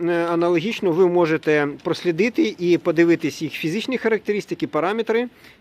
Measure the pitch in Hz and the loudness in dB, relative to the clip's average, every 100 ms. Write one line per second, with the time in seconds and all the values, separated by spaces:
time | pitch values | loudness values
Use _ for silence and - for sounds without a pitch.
0 | 170 175 170 170 170 175 180 220 196 160 | 0 0 0 2 2 0 -2 -2 0 2
1 | 185 175 170 156 - 151 147 135 - 165 | 4 4 2 0 2 0 0 -4 -6 -4
2 | 175 160 226 - 269 - 175 170 180 160 | -2 0 0 0 -2 0 2 2 2 2
3 | 170 165 151 - 151 - 160 190 214 254 | 4 4 0 -6 -8 -6 -6 -4 -4 -4
4 | 226 220 - 208 - 165 147 151 165 220 | -2 -2 -2 -4 -4 -6 -4 -2 -2 -2
5 | 220 226 240 - - - | -2 -2 -2 -8 -20 -20